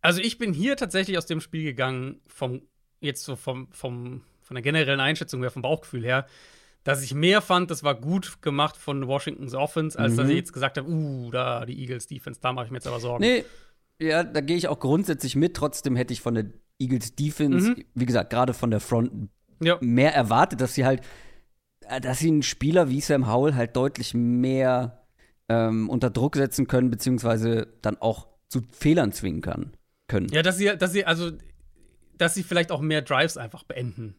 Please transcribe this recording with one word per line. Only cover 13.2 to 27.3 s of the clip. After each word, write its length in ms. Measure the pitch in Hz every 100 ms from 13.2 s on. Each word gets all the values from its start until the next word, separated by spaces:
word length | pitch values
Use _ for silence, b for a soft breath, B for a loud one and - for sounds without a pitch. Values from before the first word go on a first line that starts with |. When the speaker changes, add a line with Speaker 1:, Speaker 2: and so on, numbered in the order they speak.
Speaker 2:
Nee, 200 | 226 247 240 B B B _ _
ja, 260 | 160 156
da 160 | 170 151
gehe 140 | 139 175
ich 100 | 175
auch 120 | 143
grundsätzlich 560 | 131 156 196 160 135 135
mit. 180 | 156
Trotzdem 400 | - 147 - 143 123
hätte 160 | 123
ich 80 | 120
von 140 | -
der 120 | 113 104 - _ _
Eagles 340 | 127 127 110
Defense, 560 | - 147 - 147 175 208
Speaker 1:
Mhm. 140 | 247 -
Speaker 2:
wie 100 | -
gesagt, 240 | 123 117 90
gerade 220 | 117 127
von 200 | 120 120
der 80 | 107
Front 500 | - 117 120 101 101 _ _ _
Speaker 1:
Ja. 180 | 165 170
Speaker 2:
mehr 320 | 123 120 143
erwartet, 480 | 151 113 113 185 123
dass 140 | 131
sie 100 | -
halt, 180 | 131 131 B B B B B _ _ _ -
äh, 120 | 131
dass 180 | 127 127
sie 80 | 160
einen 100 | 151
Spieler 460 | 135 - 139 175 156
wie 120 | 131
Sam 280 | - 143 127
Howell 220 | 117 143
halt 220 | 135 117 131
deutlich 360 | 135 139 117
mehr, 920 | 120 120 123 131 131 131 123 123 - _ _ b _ _
ähm, 400 | 113 113 110 110
unter 220 | 127 127
Druck 240 | 110 135
setzen 320 | 139 139 - 131
können, 240 | 127 127
beziehungsweise 800 | 113 - 127 117